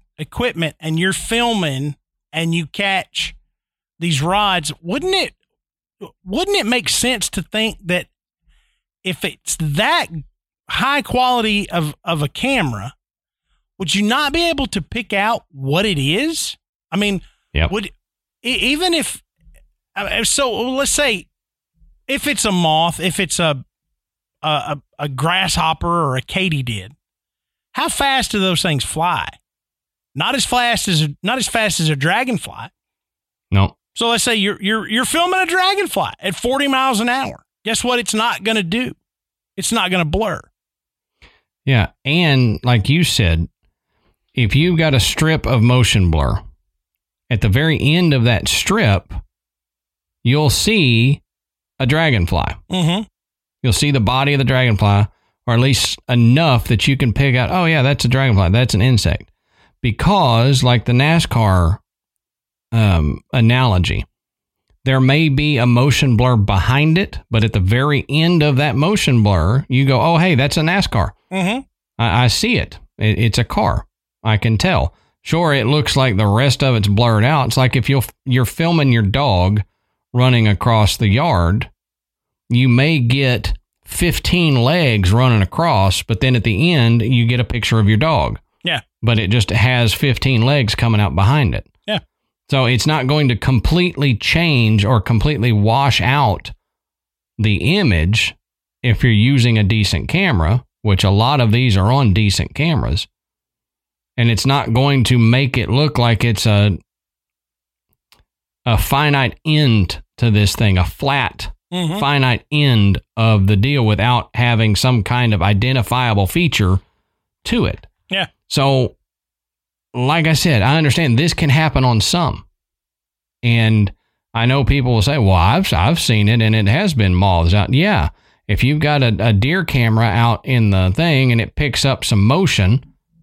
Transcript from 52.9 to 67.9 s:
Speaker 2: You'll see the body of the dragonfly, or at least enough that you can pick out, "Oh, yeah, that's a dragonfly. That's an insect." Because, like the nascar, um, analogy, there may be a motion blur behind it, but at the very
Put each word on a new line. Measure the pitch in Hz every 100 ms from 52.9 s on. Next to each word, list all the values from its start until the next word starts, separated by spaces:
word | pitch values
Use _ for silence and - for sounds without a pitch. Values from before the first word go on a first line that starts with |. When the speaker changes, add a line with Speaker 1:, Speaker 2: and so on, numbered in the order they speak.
| 190 220 _ _ _ _ _
Speaker 2:
You'll | 131
see | - 147
the | 135
body | 107 127 139
of | 139
the | 131
dragonfly, | 131 123 101 104 101 101 _ _ _ -
or |
at | 117
least | 131 131 - - -
enough | 120 117 131 135 120 -
that | 117 -
you | 131
can | 131
pick | 104 139 127
out, | 117
"Oh, | 185 165
yeah, | 160
that's | 127 143 117
a |
dragonfly. | 135 135 101 87
That's | 110 127
an | 101
insect." | 127 117 82 - - _ _ _ _ _
Because, | 120 - 175 202 139 113 127 131
like | 123 120 123
the |
nascar, | 123 147 165 - 117 104 92 82 101 _ _ _ _ _ _ _ _ _
um, | 113 107 85 76 - _
analogy, | 127 113 127 127 92 85 50 - _ _ _ _ _ _ _
there | 135 131
may | 131 147 160
be | 135 147 131
a | 123
motion | 120 139 - 139 113
blur | 127 113
behind | 98 98 101 135 151 165
it, | 202 - -
but | 113
at | 110
the | 98
very | 92 120 143